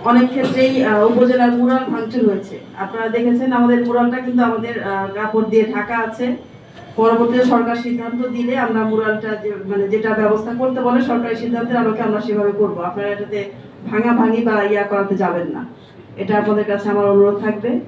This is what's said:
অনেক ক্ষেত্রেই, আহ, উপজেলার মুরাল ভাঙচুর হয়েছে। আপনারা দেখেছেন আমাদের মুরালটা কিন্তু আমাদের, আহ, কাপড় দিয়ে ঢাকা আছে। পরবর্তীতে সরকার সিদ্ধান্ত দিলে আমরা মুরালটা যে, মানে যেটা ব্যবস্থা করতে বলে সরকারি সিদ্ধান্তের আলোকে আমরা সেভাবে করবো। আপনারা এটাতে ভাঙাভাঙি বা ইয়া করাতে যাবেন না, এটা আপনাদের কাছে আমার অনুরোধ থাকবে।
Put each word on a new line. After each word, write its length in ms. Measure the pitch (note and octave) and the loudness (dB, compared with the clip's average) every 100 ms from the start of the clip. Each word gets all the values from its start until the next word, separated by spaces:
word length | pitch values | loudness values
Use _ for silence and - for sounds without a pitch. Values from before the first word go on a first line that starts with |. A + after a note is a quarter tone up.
অনেক 240 | A#3 A#3+ B3+ | 6 4 4
ক্ষেত্রেই, 560 | C4 B3+ B3+ C4 C4 | 0 0 2 2 4
আহ, 220 | A3 G#3+ A3+ | 2 4 4
উপজেলার 460 | A#3+ B3 B3+ A#3+ | 6 4 4 4
মুরাল 320 | A#3+ B3 C4 - | 4 2 2 0
ভাঙচুর 400 | A3+ A3 B3 G#3+ | -4 -4 2 2
হয়েছে। 280 | G3 - - - - | 0 -6 -14 -16 -10
আপনারা 300 | - A3+ A3+ | -8 -6 -4
দেখেছেন 440 | A#3 A#3+ A#3+ C4 | 0 0 0 0
আমাদের 340 | B3 A#3+ A#3+ A#3+ | 2 4 4 2
মুরালটা 300 | A#3+ A#3+ B3+ | 2 0 0
কিন্তু 260 | B3 B3 | -2 2
আমাদের, 420 | A#3 A3 A#3 A3 | 2 0 -4 -6
আহ, 220 | G3 G3 F#3+ | -4 -4 -4
কাপড় 300 | G3 G#3 A3 G3 | -6 -2 0 2
দিয়ে 220 | A3 A3 | 2 2
ঢাকা 240 | B3+ G3+ A3+ | -2 -4 -4
আছে। 380 | A3 A3+ B3 B3 - - - - - - | -4 -4 -4 -6 -10 -20 -20 -20 -10 2
পরবর্তীতে 480 | A3+ A#3 A#3 B3 | 4 4 2 4
সরকার 320 | B3+ A#3+ A#3+ A#3+ | 4 4 2 -2
সিদ্ধান্ত 500 | B3 A#3+ A#3 B3 B3 | -4 -4 -4 -6 -4
দিলে 300 | A#3+ A#3+ C4 | -4 -2 -2
আমরা 280 | A#3 A3 | 0 0
মুরালটা 520 | A3 A3 G#3+ G#3+ G#3+ G#3 | 0 0 0 -2 -4 -6
যে, 160 | G#3 G3 F#3+ | -6 -8 -4
মানে 220 | G3 G3 | -4 0
যেটা 260 | G#3+ A3 | 0 0
ব্যবস্থা 400 | G#3+ G#3+ G#3+ A#3 B3 | 0 2 0 -2 -2
করতে 220 | C4 B3+ | -2 0
বলে 220 | A#3+ A#3+ | 0 0
সরকারি 340 | - A#3+ A#3 A3 | 0 -2 -2 -4
সিদ্ধান্তের 400 | A#3+ A#3 A#3+ A#3+ | -4 -4 -2 0
আলোকে 260 | A3 G#3+ | 0 0
আমরা 180 | G#3+ G#3+ | -2 -2
সেভাবে 320 | A#3+ G#3 G3+ | -2 0 0
করবো। 300 | G3+ G3+ E3+ | 0 -2 -2
আপনারা 260 | F3 G3+ G3+ | -6 -4 -6
এটাতে 360 | G3+ G#3 G#3 G3 - - - - | -6 -6 -6 -8 -12 -20 -16 -4
ভাঙাভাঙি 520 | G#3+ A#3+ A#3+ A#3 A3+ | -2 2 2 2 2
বা 200 | A3+ G#3 | 2 2
ইয়া 200 | G3+ G#3 | 2 0
করাতে 320 | G3+ G3+ G3 | 0 -2 0
যাবেন 340 | F#3 F3+ E3+ E3+ | 0 0 -2 -4
না, 160 | - - - - - - - | -8 -10 -16 -20 -20 -20 -10
এটা 220 | G3 G#3+ | -2 0
আপনাদের 260 | G#3 G#3 | 2 0
কাছে 240 | G#3 G3+ G#3 | 0 -2 0
আমার 180 | G3+ G3+ | 0 4
অনুরোধ 380 | G3+ G3+ G3+ | 6 4 2
থাকবে। 360 | G#3+ G#3 A#3+ B3 | -4 -4 -4 -4